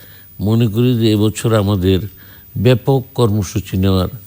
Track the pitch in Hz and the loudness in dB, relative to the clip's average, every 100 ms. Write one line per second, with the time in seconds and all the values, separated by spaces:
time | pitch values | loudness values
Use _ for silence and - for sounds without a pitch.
0 | - - - - 98 113 117 104 123 120 | -20 -20 -20 -8 -2 0 0 0 0 2
1 | 113 107 107 101 120 110 98 101 92 95 | 2 2 0 0 -2 0 0 0 2 0
2 | 104 - - - - - 104 127 - 135 | -2 -14 -20 -20 -14 -2 2 2 2 -2
3 | 127 - 120 107 92 104 - 95 98 95 | -2 -2 0 0 -2 -6 -4 -2 0 0
4 | 90 - | -2 -8